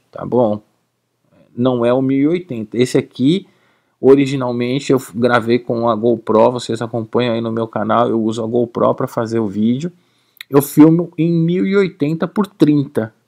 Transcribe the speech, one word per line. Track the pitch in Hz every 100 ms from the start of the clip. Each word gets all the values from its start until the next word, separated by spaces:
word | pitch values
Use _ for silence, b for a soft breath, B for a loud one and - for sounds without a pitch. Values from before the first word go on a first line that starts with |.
| _
tá | - 95
bom? | 113 113 107 - _ _ _ _ _ _ _ _ -
Não | 127 123 117
é |
o | 127
mil | 131 135
e | 147
oitenta. | 175 175 120 107 -
Esse | 135 143
aqui, | - - 131 185 b b b b b b
originalmente, | 127 139 135 139 123 120 123 135 -
eu | 131 - 104
gravei | 120 120 113 120
com | - 117 117
a | 107
GoPro. | 120 113 - 107 120
Vocês | 127 - 117
acompanham | 117 117 110 120 123
aí | 113
no | 117
meu | 113 113
canal, | 110 107 110 120
eu | 113
uso | 110 110
a | 110
GoPro | 120 120 - 113
pra | - 131
fazer | - 110 113
o | 110
vídeo. | 98 110 127 175 - B B B B -
Eu | 139
filmo | 139 - 156 170 175 -
em | 165
mil | 170 165 180 196
e | 202
oitenta | 185 - 143 165 170
por | - 190
trinta. | - 151 147 139 - 113 -